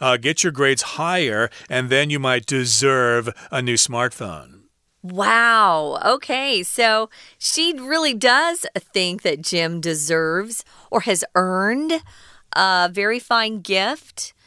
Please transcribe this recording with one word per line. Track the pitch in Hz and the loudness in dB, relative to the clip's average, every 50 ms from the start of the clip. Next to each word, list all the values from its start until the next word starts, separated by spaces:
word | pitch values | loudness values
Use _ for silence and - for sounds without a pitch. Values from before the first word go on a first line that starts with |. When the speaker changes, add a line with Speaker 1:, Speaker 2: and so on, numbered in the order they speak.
Speaker 1:
Uh, | 135 131 123 | 0 0 2
get | 120 117 143 160 - - | 2 0 0 0 0 -2
your | 175 | -2
grades | 147 131 139 135 135 - | 0 2 2 2 2 0
higher, | - - - - 156 170 180 180 160 127 107 107 117 120 - - - - | -2 -6 -6 -4 -4 -2 0 0 0 0 0 0 -2 -2 -4 -8 -10 -6
and | 127 127 127 123 | -4 -2 0 2
then | 131 135 147 147 | 2 2 2 0
you | 147 | -2
might | 143 135 131 127 123 110 | -2 0 0 0 0 0
deserve | - 143 131 127 120 110 - 139 135 135 131 123 120 117 120 113 117 110 - - - | -2 -2 -2 0 0 0 2 4 4 4 4 2 2 2 0 0 -4 -8 -10 -10 -8
a | - 135 | -6 -4
new | 127 123 120 | -2 0 0
smartphone." | 113 - - 123 117 123 123 - - 117 95 82 76 62 - - - _ _ _ _ _ _ _ _ - | 0 0 0 0 -2 -2 -2 -4 -6 -12 -12 -12 -14 -16 -20 -20 -20 _ _ _ _ _ _ _ _ -16
Speaker 2:
Wow. | 175 180 185 202 208 226 233 233 233 226 220 208 190 170 160 151 147 135 - - | -8 -6 -2 0 2 4 4 4 4 6 6 6 4 4 2 0 -2 -4 -2 0
Okay. | - 240 185 - - 254 262 269 277 247 190 180 | 0 0 0 -2 -4 -4 -4 -2 -2 -2 -2 -2
So | - - - 233 226 220 220 220 220 - - - - - | -2 0 2 2 4 4 2 0 -4 -8 -16 -20 -20 -14
she | - - - - - 330 339 330 | -8 -6 -4 -2 0 0 -2 -2
really | 269 254 262 311 330 320 294 247 | -4 -4 -2 0 0 2 0 0
does | 208 254 247 247 277 320 339 339 339 - - - | 2 2 4 4 4 2 0 -2 -4 -6 -6 -8
think | 180 - _ - 190 185 180 175 - | -8 -8 _ -2 -2 -2 -2 -2 -2
that | - 180 151 143 160 | -2 -2 -2 -2 -4
Jim | - - 175 165 165 170 170 | -2 -2 0 0 0 -2 -4
deserves | 160 170 160 151 147 156 165 160 160 160 165 180 208 226 233 - - _ - - - - | -4 -4 -2 -2 -2 0 0 0 0 0 -2 -2 -4 -6 -8 -10 -10 _ -18 -20 -8 -4
or | - 226 | -2 0
has | - 240 190 170 - - - | 0 0 0 -2 -2 0 0
earned | 180 185 185 185 185 196 208 240 269 302 320 330 320 - - - - - - - - _ _ - | 0 2 2 2 0 0 0 0 0 0 -2 -2 -2 -4 -8 -20 -20 -20 -20 -20 -20 _ _ 0
a | - 190 190 185 180 180 175 | 0 2 2 4 2 2 0
very | 175 202 202 214 233 247 | 0 -2 -2 -2 -2 -4
fine | - - 240 233 220 220 220 208 | -2 -2 0 0 0 -2 -6 -8
gift. | 170 233 185 190 190 226 294 302 - - - - - - - _ _ | -6 -2 -2 0 0 -2 -4 -6 -12 -16 -14 -14 -14 -14 -16 _ _